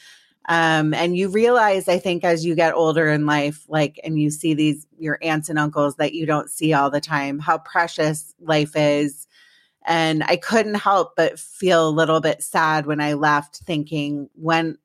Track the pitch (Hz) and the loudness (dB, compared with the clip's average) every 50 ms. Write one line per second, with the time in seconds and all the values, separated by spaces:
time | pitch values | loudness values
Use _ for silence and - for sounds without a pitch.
0 | - - - - _ _ _ _ - - 170 165 165 160 160 156 156 151 147 123 | -18 -20 -20 -20 _ _ _ _ -4 -2 0 2 2 2 2 2 2 0 0 0
1 | 170 175 180 180 196 190 185 214 226 240 247 240 214 208 196 190 165 - 175 180 | 0 0 0 -2 -2 0 0 2 2 4 4 4 4 4 2 0 0 0 0 0
2 | - 190 175 170 185 175 170 160 160 175 160 160 165 160 - 160 165 160 151 165 | 0 -2 -2 0 0 0 0 0 0 0 0 2 2 2 2 2 2 2 2 2
3 | 160 151 151 151 151 151 147 147 143 147 151 - - - 156 156 147 143 - - | 2 2 2 2 2 2 2 0 0 -2 -4 -8 -8 -4 -2 0 0 -2 -4 -8
4 | - 160 160 151 151 147 151 - - 160 156 147 151 151 143 147 - _ _ - | -8 -4 -2 0 0 0 -2 -2 -2 0 0 2 2 0 0 -2 -8 _ _ -10
5 | 160 151 147 - - 165 156 156 151 - 156 151 151 151 151 151 143 143 139 - | -6 -6 -6 -4 -2 -2 -2 -2 -4 -4 -2 -2 -2 -2 0 0 0 0 0 -2
6 | 151 147 - 170 160 156 151 147 - - - - 160 156 156 139 139 139 143 147 | -2 -2 -2 -4 -2 -2 -2 -2 -4 -6 -6 -2 0 2 2 2 2 0 0 -2
7 | 147 160 156 143 139 139 139 147 147 180 160 160 - - - 185 170 170 - - | -4 -4 -4 -4 -4 -4 -6 -4 -2 -2 -2 -2 -4 -4 -2 -2 -2 -2 -2 -2
8 | 156 151 156 151 - - - _ 170 156 156 151 147 151 - 156 151 147 147 147 | -2 -2 -2 -4 -8 -14 -20 _ -4 -2 0 0 0 -2 0 0 2 2 2 2
9 | 151 147 143 - - - _ _ _ _ _ _ _ _ _ _ - - 165 165 | 0 -2 -4 -10 -20 -20 _ _ _ _ _ _ _ _ _ _ -4 -2 0 0
10 | 160 160 156 156 - - 175 175 - - 220 226 214 214 208 202 - 196 202 185 | 0 0 0 -2 0 0 -2 -2 -2 0 0 2 2 0 -2 -2 0 2 2 2
11 | 160 - - - 165 - - - - - - - 190 180 175 165 160 156 151 160 | 2 0 0 0 0 0 -2 -6 -12 -20 -8 -2 0 4 4 4 4 4 2 2
12 | 160 147 160 160 160 156 - - - - - 175 160 156 156 156 143 143 151 151 | 2 2 2 2 2 0 -2 -4 -4 -4 0 0 2 2 0 0 -2 -2 -4 -2
13 | 147 147 147 143 156 151 147 147 151 - - - - - 170 151 151 156 160 151 | -2 -2 -2 0 2 2 2 2 0 -4 -12 -14 -8 -6 -4 -4 -4 -4 -4 -6
14 | 143 143 147 143 143 - _ 165 160 165 165 165 165 160 - - _ | -4 -4 -6 -8 -8 -12 _ -8 -4 -2 0 0 0 -2 -6 -10 _